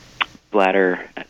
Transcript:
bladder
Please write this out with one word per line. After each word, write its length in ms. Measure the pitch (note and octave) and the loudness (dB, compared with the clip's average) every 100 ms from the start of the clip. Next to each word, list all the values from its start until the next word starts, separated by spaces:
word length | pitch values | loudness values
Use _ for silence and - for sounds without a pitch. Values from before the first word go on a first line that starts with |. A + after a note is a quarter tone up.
| - - - - _ | -16 -8 -8 -8 _
bladder 580 | G#2 F#2+ F#2+ F#2 F2+ - - | 0 2 2 0 0 -8 -16